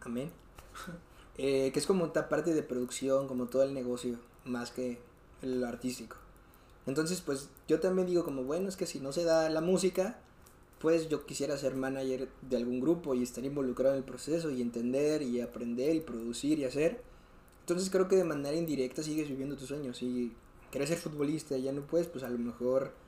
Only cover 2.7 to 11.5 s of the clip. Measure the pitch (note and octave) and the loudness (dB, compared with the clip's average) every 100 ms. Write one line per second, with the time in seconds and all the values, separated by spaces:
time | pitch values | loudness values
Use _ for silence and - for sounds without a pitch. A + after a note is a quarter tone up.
2.7 | B2 B2 - C3+ C3+ C3+ B2+ A#2+ C3 C3+ | -2 -4 -2 2 2 2 -2 0 2 2
3.7 | C#3 B2 B2 B2+ A#2+ - - C3 B2 A#2+ | 2 -4 -2 -4 -6 -10 -16 -6 -6 -4
4.7 | - B2+ A#2+ - - - - C3+ B2+ A#2+ | -4 -6 -6 -12 -20 -20 -10 -4 -2 -2
5.7 | A#2+ B2+ A#2+ A2+ - - - - - - | -4 -6 -6 -10 -16 -20 -20 -20 -20 -20
6.7 | - - C#3 D#3+ F3+ - C#3 - - - | -12 -4 0 0 -2 -2 -4 -4 -12 0
7.7 | D#3 F#3 F#3 F3+ F3 D#3 C3+ B2+ E3 G3 | 2 4 2 2 2 2 -2 -2 -2 -2
8.7 | F#3+ E3+ D3 C#3 D3+ E3+ D#3+ D#3+ D#3+ E3+ | -4 -6 -4 -4 0 4 4 4 2 4
9.7 | F#3 F#3 F#3 G3 - - - - - - | 4 4 2 0 -2 -16 -20 -20 -20 -20
10.7 | - D#3 E3 D#3 D3 - C#3 C#3 | -2 4 4 4 -4 -4 -4 -2